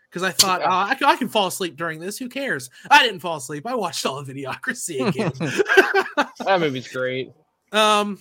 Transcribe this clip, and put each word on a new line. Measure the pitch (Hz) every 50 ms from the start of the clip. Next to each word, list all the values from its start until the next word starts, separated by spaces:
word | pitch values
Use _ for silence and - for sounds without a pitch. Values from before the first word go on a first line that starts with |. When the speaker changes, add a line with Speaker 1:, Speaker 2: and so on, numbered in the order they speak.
| _ _
Speaker 1:
'cause | - 175 185
I | 185
thought, | 175 - 202 190 180 170
Speaker 2:
Yeah. | 147 175
Speaker 1:
"Oh, | 185 180 196 233
I | 262
can, | - 294 285
I | 339
can | - 254
fall | - - 214 190
asleep | 175 - - 190 170 131
during | 151 170 165 160 156
this. | 170 202 208
Who | - 262 247
cares?" | - 269 277 233 165 135 127 - - - - 185
I | 269 294 269
didn't | 226 190 165
fall | 185 175 160
asleep. | 147 - - 151 147 143
I | 240 262
watched | 233 190 160 - - -
all | - 135
of | 143 139
Idiocracy | 135 131 139 135 127 123 - - - 240 - - 175 156 131 254
again. | 202 143 131 208 156 -
<laughs> | - 170 139 - - 415 - - - - - - 381 - - - 294 - - - - 214
Speaker 2:
That | 185 196 180
movie's | 160 147 127 131 120
great. | - - 131 127 127 127 131 120 - - _ _ _ _ _ _ _ 196
Speaker 1:
Um, | 214 214 214 214 208 208 208 190 -